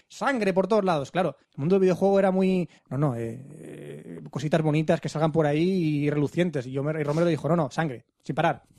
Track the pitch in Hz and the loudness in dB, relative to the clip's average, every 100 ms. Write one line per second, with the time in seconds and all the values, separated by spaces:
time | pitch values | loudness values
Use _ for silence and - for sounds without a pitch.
0 | _ - 233 262 202 185 185 214 190 160 | _ -6 -2 0 0 2 2 2 2 0
1 | 131 170 175 - _ - 143 196 185 170 | -2 -2 -2 -4 _ -6 0 4 4 4
2 | 190 196 190 185 190 185 165 - - 131 | 2 4 2 2 2 0 -2 -8 -8 -2
3 | 147 117 117 117 139 - - - 147 147 | 0 -2 -6 -10 -16 -18 -18 -16 -16 -16
4 | - - 151 151 151 160 156 151 156 165 | -16 -16 -12 -8 -2 0 2 2 2 0
5 | 151 156 165 156 151 151 175 190 156 151 | -2 0 0 2 2 2 2 2 0 0
6 | 147 147 143 175 180 147 123 135 143 156 | 0 0 0 0 -2 -2 -6 -4 -4 -2
7 | 147 151 175 151 139 170 139 - 160 117 | -2 0 2 2 0 0 0 -2 -4 -6
8 | - _ - 147 160 139 _ | -16 _ -8 0 0 0 _